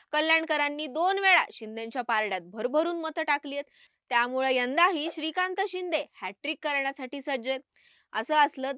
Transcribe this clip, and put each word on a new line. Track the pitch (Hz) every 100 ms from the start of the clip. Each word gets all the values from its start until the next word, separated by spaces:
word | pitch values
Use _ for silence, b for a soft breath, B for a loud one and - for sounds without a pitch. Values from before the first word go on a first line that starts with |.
| _
कल्याणकरांनी | 302 320 320 320 302 294 294 311
दोन | 254 359 392
वेळा | 392 349 -
शिंदेच्या | - 214 220 226 262
पारड्यात | 233 214 214 185
भरभरून | 170 214 240 294 330 339
मतं | 320 320
टाकली | 311 285 285 285
आहेत. | 294 b b b -
त्यामुळे | 240 247 262 262 254
यंदाही | 247 294 349 330 311
श्रीकांत | 320 311 339 370 370 381
शिंदे | 359 359 294 - -
हॅटट्रिक | 190 202 285 320
करण्यासाठी | 302 285 269 269 254 285
सज्ज | 269 269 233
आहेत. | 269 - b b b b
असं | - 226 302
असलं | 285 269 262